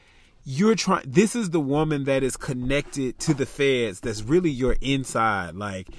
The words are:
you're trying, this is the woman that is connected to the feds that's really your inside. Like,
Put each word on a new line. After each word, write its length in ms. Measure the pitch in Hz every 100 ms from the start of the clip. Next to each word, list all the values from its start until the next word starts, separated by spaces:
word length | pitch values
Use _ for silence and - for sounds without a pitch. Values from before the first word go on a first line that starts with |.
| _ - _ _
you're 320 | 143 135 214
trying, 300 | 214 190 175 131
this 300 | 131 214 240
is 140 | 190
the 100 | 165
woman 440 | 135 147 160 143
that 180 | 139 135
is 140 | 135 -
connected 840 | - 127 127 143 - 139 131 -
to 140 | -
the 120 | 135 127
feds 540 | - 139 127 113 90
that's 220 | 120 110
really 280 | 107 175 175
your 240 | 123 123 110
inside. 760 | 127 135 127 120 113 98 87
Like, 340 | 87 104 95 92